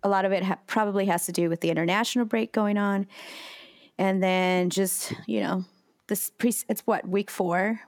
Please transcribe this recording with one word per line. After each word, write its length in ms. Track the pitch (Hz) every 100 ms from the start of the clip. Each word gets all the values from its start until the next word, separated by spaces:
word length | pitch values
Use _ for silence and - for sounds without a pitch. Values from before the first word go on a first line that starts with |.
| 202
a 20 |
lot 160 | 196
of 80 | 190
it 100 | 190
ha-, 140 | 185 180 -
probably 400 | - 214 202 196
has 200 | 175 -
to 60 |
do 160 | 175 170
with 100 | 165
the 100 | 165
international 540 | 160 170 190 233 247
break 280 | 226 226 226
going 260 | - 208 208
on. 280 | 202 196 196 - - - - - - - - -
And 240 | 190 190
then 480 | 185 185 185 185 180
just, 420 | 180 190 - - - -
you 140 | 220
know, 240 | - 190 185 _ _ _ _
this 240 | 208 -
pre-, 240 | _ 240 220 -
it's 140 | 214 -
what, 200 | 208 -
week 220 | 190 202
four? 500 | - 185 175 196 226